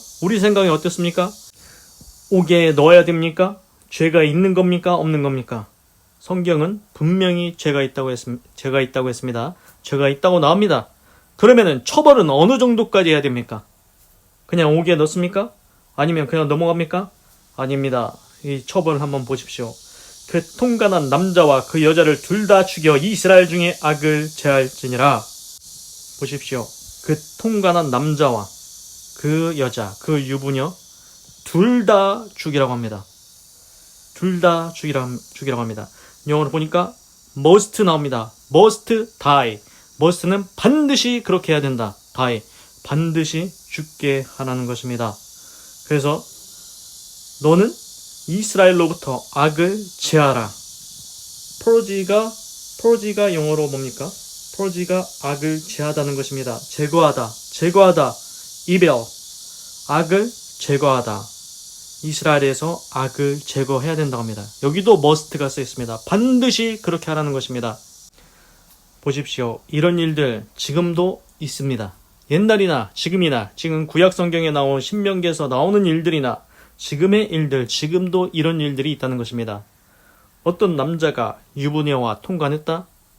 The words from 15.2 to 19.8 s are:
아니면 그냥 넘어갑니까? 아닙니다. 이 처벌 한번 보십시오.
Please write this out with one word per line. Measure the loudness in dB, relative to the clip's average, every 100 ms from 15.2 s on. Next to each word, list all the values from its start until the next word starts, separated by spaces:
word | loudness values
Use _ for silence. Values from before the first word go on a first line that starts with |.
| -4 -2 -6 -8 _ _ _
아니면 | -4 -2 0 -2
그냥 | -2 0
넘어갑니까? | 0 0 0 -2 -6 -8 _ _ _ _ -8
아닙니다. | -4 -2 -2 -2 -4 -8 _ _
이 | -10 -10 -6
처벌 | -2 0 -2
한번 | -2 -4 -4
보십시오. | -8 -8 -12 -12 -14